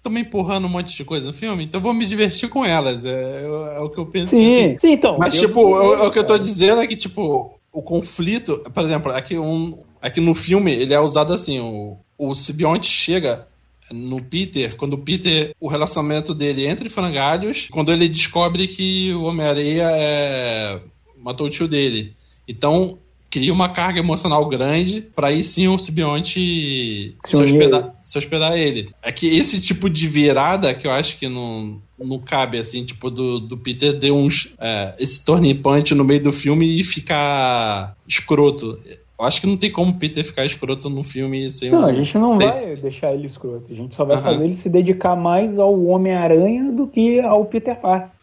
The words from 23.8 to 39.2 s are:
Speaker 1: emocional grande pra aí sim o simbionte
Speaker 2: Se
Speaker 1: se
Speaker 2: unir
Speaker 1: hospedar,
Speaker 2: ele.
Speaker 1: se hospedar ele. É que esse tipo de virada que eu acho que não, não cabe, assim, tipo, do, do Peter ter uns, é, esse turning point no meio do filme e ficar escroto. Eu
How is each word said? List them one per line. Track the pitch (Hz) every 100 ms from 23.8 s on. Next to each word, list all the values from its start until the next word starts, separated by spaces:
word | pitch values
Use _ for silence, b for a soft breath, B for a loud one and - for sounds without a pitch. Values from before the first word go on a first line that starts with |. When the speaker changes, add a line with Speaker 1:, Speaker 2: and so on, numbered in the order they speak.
| 180 180
Speaker 1:
emocional | 170 156 180 151 151
grande | 131 135 160 185 214 214 -
pra | 143
aí | 151
sim | 165 - 185
o | 190
simbionte | 185 160 156 147 175 185 180 170 143 135 117 104 101 -
Speaker 2:
Se | -
Speaker 1:
se | 147
Speaker 2:
unir | 143
Speaker 1:
hospedar, | 143 143 135
Speaker 2:
ele. | - -
Speaker 1:
se | - 147
hospedar | 143 160 156 170
ele. | 151 120 101 -
É | 117
que | 117 165 160
esse | 185 190
tipo | - 180 196
de | 156 160
virada | 147 147 135 147 196 151
que | 123 147
eu |
acho | 135 160 -
que | 131
não, | 123 120 110 107 104 - -
não | 131 131
cabe, | 127 139 123 117
assim, | 110 127 123
tipo, | 123 127
do, | 120 127 120
do | 113 117
Peter | - 123 147 143
ter | 139
uns, | 143 143 - - -
é, | 113 107 95 -
esse | 139 -
turning | - 170 156 139
point | 135 147 147
no | 143
meio | 135 143
do | 143
filme | 139 139 156 165 165
e |
ficar | 180 - - 151 143 143 127 120 110 101 98 - -
escroto. | - - 147 143 143 113 107 - - _
Eu | -